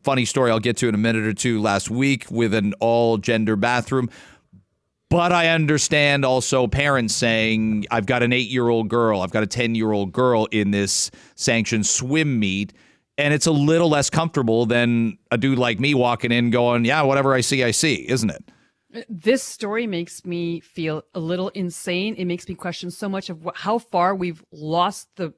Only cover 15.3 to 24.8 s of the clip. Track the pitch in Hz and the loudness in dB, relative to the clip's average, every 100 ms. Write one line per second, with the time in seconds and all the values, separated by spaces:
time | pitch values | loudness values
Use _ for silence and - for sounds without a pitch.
15.3 | 120 135 131 120 104 135 139 123 120 123 | -2 0 2 0 0 0 2 2 0 0
16.3 | 120 120 120 120 120 117 151 139 139 135 | 2 2 2 2 2 2 2 2 2 2
17.3 | 131 117 139 120 117 160 101 67 127 110 | 2 0 0 0 2 0 0 -2 -2 -2
18.3 | 76 - _ _ _ _ 240 - 190 208 | -4 -14 _ _ _ _ -18 -14 -6 0
19.3 | 262 - - 208 220 233 175 170 - 185 | 0 -2 -10 -6 -6 -4 -6 -8 -12 -8
20.3 | 175 170 170 - - 160 156 - - 160 | -6 -4 -6 -10 -8 -6 -6 -8 -8 -6
21.3 | 180 190 - 180 - - 180 208 220 180 | -4 -4 -6 -8 -6 -6 -4 -4 -4 -4
22.3 | 175 - 180 180 165 180 - 208 196 196 | -6 -8 -10 -10 -10 -12 -10 -8 -6 -8
23.3 | 165 165 - 190 226 - 185 180 196 180 | -12 -12 -8 -4 -4 -2 0 0 0 -4
24.3 | 160 _ 151 151 170 | -6 _ -12 -4 0